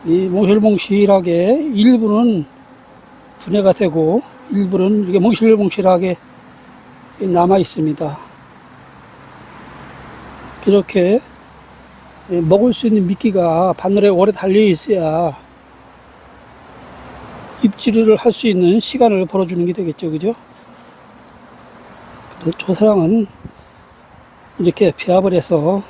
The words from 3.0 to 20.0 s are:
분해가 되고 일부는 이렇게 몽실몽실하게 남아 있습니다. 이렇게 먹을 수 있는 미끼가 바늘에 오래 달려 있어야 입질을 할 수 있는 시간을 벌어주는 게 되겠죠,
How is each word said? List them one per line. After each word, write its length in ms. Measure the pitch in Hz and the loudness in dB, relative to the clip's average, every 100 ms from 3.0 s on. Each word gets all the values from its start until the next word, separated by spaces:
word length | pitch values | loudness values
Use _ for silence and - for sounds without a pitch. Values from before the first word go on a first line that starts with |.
| - - - - | -20 -20 -20 -20
분해가 320 | - 202 190 | -4 0 2
되고 500 | 175 190 156 156 214 - - - | 2 0 0 0 0 -4 -20 -6
일부는 540 | 202 190 190 185 214 | -4 -2 0 0 0
이렇게 140 | 185 190 | 0 0
몽실몽실하게 960 | 202 208 226 220 196 - 185 180 185 175 - - - - - - - - - - | 0 2 4 4 2 0 0 2 -2 -6 -12 -20 -20 -20 -20 -20 -20 -20 -20 -10
남아 380 | 190 175 175 196 | -2 0 2 2
있습니다. 600 | 170 - 156 147 151 147 - - - - - - - - - - - - - - - - - - - - - - - - - | 0 -4 -6 -6 -10 -10 -20 -20 -20 -20 -20 -20 -20 -20 -20 -20 -20 -20 -20 -20 -20 -20 -20 -20 -20 -20 -20 -20 -20 -6 0
이렇게 540 | 202 190 202 180 226 - - - - - - - - - - - | 0 0 -2 0 0 -4 -20 -20 -20 -20 -20 -20 -20 -20 -20 -6
먹을 440 | 175 160 196 247 | -4 2 2 2
수 140 | - 233 | 0 0
있는 200 | 214 180 | 0 0
미끼가 680 | 190 233 190 170 160 185 | -2 -2 0 0 0 -2
바늘에 340 | - 190 202 202 | -2 0 2 2
오래 220 | 180 196 | 2 0
달려 300 | 196 190 196 | 0 0 2
있어야 760 | 214 160 - 196 160 160 170 131 - - - - - - - - - - - - - - - - - - - - - - | 2 0 -2 -2 0 -2 -4 -6 -20 -20 -20 -20 -20 -20 -20 -20 -20 -20 -20 -20 -20 -20 -20 -20 -20 -20 -20 -20 -20 -2
입질을 540 | 220 - - 220 220 214 | -2 -2 -2 2 2 4
할 160 | 247 | 2
수 140 | - 233 | 0 0
있는 320 | 180 175 214 | 2 2 2
시간을 480 | - 262 233 196 185 | 0 2 2 2 -2
벌어주는 380 | 190 175 175 175 | -4 -4 -4 -4
게 60 | |
되겠죠, 400 | 185 170 147 | -4 -8 -8